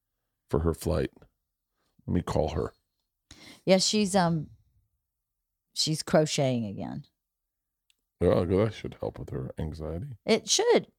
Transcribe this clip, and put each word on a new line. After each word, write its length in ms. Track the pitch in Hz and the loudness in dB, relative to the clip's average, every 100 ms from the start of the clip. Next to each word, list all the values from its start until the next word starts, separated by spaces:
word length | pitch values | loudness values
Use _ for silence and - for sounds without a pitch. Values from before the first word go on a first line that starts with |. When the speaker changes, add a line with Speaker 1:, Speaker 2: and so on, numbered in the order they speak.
| _ _ _ _ - | _ _ _ _ -2
Speaker 1:
for 120 | 73 | 0
her 140 | 82 | 0
flight. 360 | 78 85 78 65 - - _ _ _ _ _ _ _ - | 0 -2 0 -2 -6 -20 _ _ _ _ _ _ _ -4
Let 80 | |
me 80 | 90 | -2
call 280 | - 76 76 | 0 -2 -2
her. 220 | 71 57 _ _ _ _ _ _ - - - - | -2 -6 _ _ _ _ _ _ -20 -20 -6 2
Speaker 2:
Yeah, 120 | 190 | 4
she's, 360 | - 214 202 | 4 0 2
um, 320 | 196 170 165 - - _ _ _ _ _ _ _ _ _ _ _ | 2 2 0 -4 -16 _ _ _ _ _ _ _ _ _ _ _
she's 300 | - 151 156 | -6 -4 -4
crocheting 600 | - 170 156 - 131 123 107 | 2 2 4 0 0 0 -4
again. 380 | 98 65 143 - _ _ _ _ _ _ _ _ _ _ - | -6 -8 -10 -14 _ _ _ _ _ _ _ _ _ _ 2
Speaker 1:
Yeah, 240 | 92 110 | 4 4
that 300 | 87 95 110 | 4 2 2
should 200 | - - - | -2 -12 -8
help 180 | - - | -8 -8
with 120 | - | -10
her 220 | 67 65 - | -8 -8 -6
anxiety. 480 | 78 78 78 82 139 113 | -8 -6 -8 -8 -10 -8
Speaker 2:
It 240 | - 220 - | 0 0 2
should. 180 | - 466 269 | 0 4 2
Speaker 1:
Yeah. 60 | - | 2